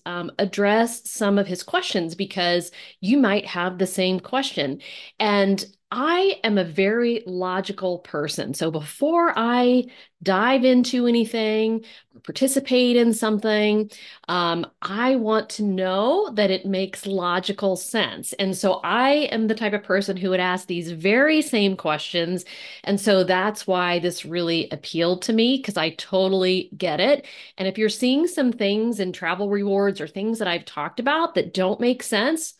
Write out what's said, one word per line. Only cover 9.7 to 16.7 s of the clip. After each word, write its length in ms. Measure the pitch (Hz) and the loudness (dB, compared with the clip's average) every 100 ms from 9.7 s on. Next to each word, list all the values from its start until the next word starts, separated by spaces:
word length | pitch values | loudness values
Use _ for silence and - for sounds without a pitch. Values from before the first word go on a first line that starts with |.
| 247 247 - - _ | 4 2 -8 -20 _
dive 440 | 170 190 233 269 254 | 0 2 4 4 6
into 400 | 247 247 247 240 | 4 4 2 2
anything, 760 | 233 226 226 214 220 220 226 226 - _ - | 2 2 0 0 0 0 -2 -6 -20 _ -18
participate 680 | - - 269 269 277 254 247 | -12 -2 0 0 2 2 4
in 200 | 240 233 | 4 4
something, 760 | 220 220 208 220 214 208 214 214 - - - - | 2 0 0 2 2 2 2 0 -8 -20 -14 -4
um, 380 | 175 170 170 165 _ | 0 0 0 -4 _
I 340 | - 202 254 262 | -6 -2 2 2
want 320 | 214 220 220 | 2 0 -2
to 120 | - | -4
know 680 | 208 185 185 190 226 359 403 | -2 0 0 2 2 2 0
that 160 | 214 202 | 2 2
it 160 | 190 | 0
makes 400 | 196 | -2